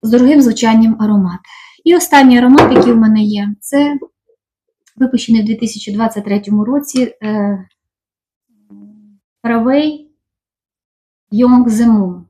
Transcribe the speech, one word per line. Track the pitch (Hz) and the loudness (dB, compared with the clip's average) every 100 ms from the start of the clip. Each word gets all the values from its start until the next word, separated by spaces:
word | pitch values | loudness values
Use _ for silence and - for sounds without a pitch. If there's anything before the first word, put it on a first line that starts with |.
з | 220 | 0
дорогим | 240 254 302 | 2 4 4
звучанням | 247 226 226 226 226 220 | 2 0 0 2 2 0
аромат. | 214 208 185 175 _ - - _ | 0 0 -2 -6 _ -20 -20 _
І | 320 349 | 0 0
останній | - 285 262 247 | 2 4 4 4
аромат, | 247 277 330 | 4 4 4
який | 254 247 | 2 2
в | 233 | 2
мене | 220 214 | 2 2
є, | 214 208 202 208 | 0 -4 -6 -8
це | - 277 294 285 - _ _ _ _ _ _ _ _ _ | -4 -2 -2 -4 -10 _ _ _ _ _ _ _ _ _
випущений | 254 247 - 226 | -4 -2 -2 -2
в | 214 | -2
дві | 220 | -6
тисячі | 226 - - | -8 -10 -10
двадцять | 202 226 214 208 | -6 -6 -6 -6
третьому | 202 202 208 208 | -6 -2 -4 -2
році, | 285 285 254 240 - | -4 -4 -4 -4 -6
е, | 214 214 202 196 185 _ _ _ _ _ _ _ _ 220 208 202 208 _ _ _ _ _ | -8 -4 -4 -6 -12 _ _ _ _ _ _ _ _ _ _ -20 -20 _ _ _ _ _
Faraway | 233 233 233 277 302 302 _ _ _ _ _ _ _ _ _ _ _ _ _ | -6 -4 0 -2 -2 -8 _ _ _ _ _ _ _ _ _ _ _ _ _
Young | 208 247 247 233 | -2 2 4 2
The | 220 233 | 0 2
Moon. | 220 185 180 - | 2 -2 -8 -18